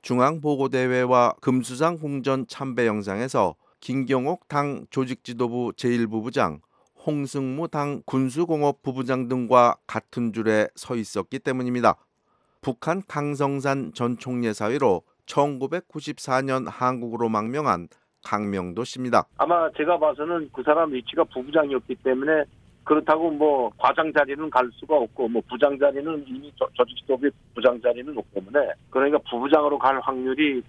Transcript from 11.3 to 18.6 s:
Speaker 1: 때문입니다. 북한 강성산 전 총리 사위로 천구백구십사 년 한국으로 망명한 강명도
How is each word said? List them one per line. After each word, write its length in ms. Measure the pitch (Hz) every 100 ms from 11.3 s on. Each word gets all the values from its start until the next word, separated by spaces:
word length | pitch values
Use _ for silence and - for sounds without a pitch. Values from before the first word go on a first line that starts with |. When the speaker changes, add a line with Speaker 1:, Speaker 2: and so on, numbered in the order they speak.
| 135
Speaker 1:
때문입니다. 560 | - 127 123 123 117 85 _ _ _ _ _ _
북한 420 | - 127 - 180 190
강성산 840 | - 147 143 143 139 135 139 101
전 240 | - 120 120
총리 360 | - 123 117
사위로 480 | 107 107 135 131 90 _ _ _
천구백구십사 1160 | - 143 135 135 165 - 156 143 135 - 131
년 260 | 135 131 127
한국으로 600 | - 127 127 117 113 117
망명한 600 | 107 110 135 147 90 87 _ _ _
강명도 640 | - 104 104 98